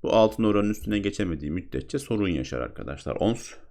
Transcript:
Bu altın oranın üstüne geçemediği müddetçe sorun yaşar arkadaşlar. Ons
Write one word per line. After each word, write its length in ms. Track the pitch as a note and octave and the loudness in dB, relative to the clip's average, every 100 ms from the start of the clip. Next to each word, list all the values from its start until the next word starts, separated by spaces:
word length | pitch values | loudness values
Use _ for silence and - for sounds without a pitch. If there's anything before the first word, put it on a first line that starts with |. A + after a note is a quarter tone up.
Bu 100 | - | 4
altın 320 | A2+ A2 - | 6 6 6
oranın 260 | A2 G#2 G#2 | 2 4 2
üstüne 280 | G#2+ - G#2 | -2 -2 0
geçemediği 520 | G2 G2 G2 D#2+ D2 | 0 -2 -2 -2 -4
müddetçe 480 | E2+ F2 C2 - C#3 | -4 -4 -8 -4 -6
sorun 300 | C3+ A2 G2 | -2 0 2
yaşar 320 | D#2+ - B1+ | 0 -2 -4
arkadaşlar. 560 | B1 - - C#2 - - | -6 -8 -10 -8 -6 0
Ons 360 | G2+ - - - - | 2 2 -4 -16 -18